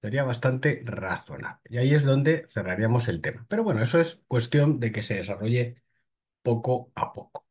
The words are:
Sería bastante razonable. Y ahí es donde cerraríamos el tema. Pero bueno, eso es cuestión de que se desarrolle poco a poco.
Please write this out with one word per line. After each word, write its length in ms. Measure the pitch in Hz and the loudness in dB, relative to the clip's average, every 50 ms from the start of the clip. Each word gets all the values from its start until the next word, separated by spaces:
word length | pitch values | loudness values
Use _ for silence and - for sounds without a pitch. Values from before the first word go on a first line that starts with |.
Sería 220 | - 113 104 135 143 | -6 -4 -2 -2 0
bastante 580 | 131 123 117 - 131 127 127 - 151 131 - - | 0 -2 0 0 0 0 2 0 0 0 0 -6
razonable. 760 | 117 101 92 98 95 87 - - - - - - - - _ _ - | -10 -10 -8 -6 -6 -6 -6 -8 -12 -14 -12 -12 -12 -14 _ _ -8
Y 80 | 110 117 | -4 0
ahí 160 | 127 135 147 | 2 4 4
es 80 | 151 139 | 4 6
donde 420 | 139 135 139 139 156 160 156 - _ | 4 4 4 4 2 2 2 0 _
cerraríamos 580 | - 110 95 90 92 92 110 110 120 123 113 - | -6 -6 -4 -4 -2 0 2 2 2 2 2 0
el 140 | 87 82 | -2 -4
tema. 240 | - 80 - - - _ | -4 -6 -8 -8 -8 _
Pero 140 | - 214 226 | -2 0 0
bueno, 180 | 214 156 110 113 | 2 2 2 2
eso 160 | 113 - 170 | 2 4 4
es 240 | 165 165 - _ _ _ | 2 2 -2 _ _ _
cuestión 520 | - 120 113 - - 147 143 147 151 123 | -2 0 0 2 2 4 4 4 2 2
de 120 | 120 113 | 0 -4
que 100 | 107 110 104 | -4 -4 -4
se 120 | - 107 | -4 -4
desarrolle 680 | 95 90 95 101 98 104 110 120 123 120 117 - _ _ _ _ _ _ _ _ _ _ _ _ _ _ | -4 -4 -6 -6 -4 -2 0 0 0 0 -2 -6 _ _ _ _ _ _ _ _ _ _ _ _ _ _
poco 480 | - 117 110 - - 127 123 - - _ | 0 0 0 2 0 -2 -2 -2 -8 _
a 180 | - - - - | -8 -6 -6 -8
poco. 340 | 98 - _ _ - _ _ | -16 -18 _ _ -20 _ _